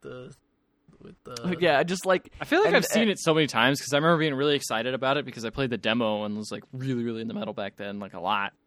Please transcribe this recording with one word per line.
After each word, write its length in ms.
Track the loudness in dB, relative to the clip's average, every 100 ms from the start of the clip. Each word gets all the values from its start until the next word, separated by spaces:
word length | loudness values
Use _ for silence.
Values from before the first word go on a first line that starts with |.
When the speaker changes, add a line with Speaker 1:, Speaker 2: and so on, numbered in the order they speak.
Speaker 1:
The, 320 | -16 -16 -16 -20 _ _ _ _ _ _
with 140 | -20 -20
the 140 | -16 -8
Speaker 2:
Oh, 120 | -4 0
yeah, 240 | 4 4
just, 220 | 2 -2 2
like, 280 | 0 0 -10
Speaker 3:
I 40 | 0
feel 140 | 4
like 100 | 4
Speaker 2:
and, 60 | 4
Speaker 3:
I've 100 | 2
seen 180 | 2
Speaker 2:
and 80 | 2
Speaker 3:
it 80 | 0
so 140 | 2
many 140 | 4 4
times 320 | 4 4 2
'cause 140 | 0
I 40 | 2
remember 200 | 4 4
being 160 | 2
really 220 | 0 0 0
excited 380 | 0 -4 -2
about 220 | -2 0 0
it 80 | -2
because 200 | -8 -6
I 60 |
played 180 | -2 -2
the 80 | 0
demo 480 | 0 2 2 0 -4
and 100 | -6
was, 160 | -8
like, 120 | -10 -12
really, 300 | -8 -4 -2
really 180 | -4 -6
into 120 | -6 -6
metal 180 | -8
back 240 | -6 -8 -8
then, 220 | -10 -8
like, 140 | -10
a 60 | -6
lot. 320 | -2 0 -2 _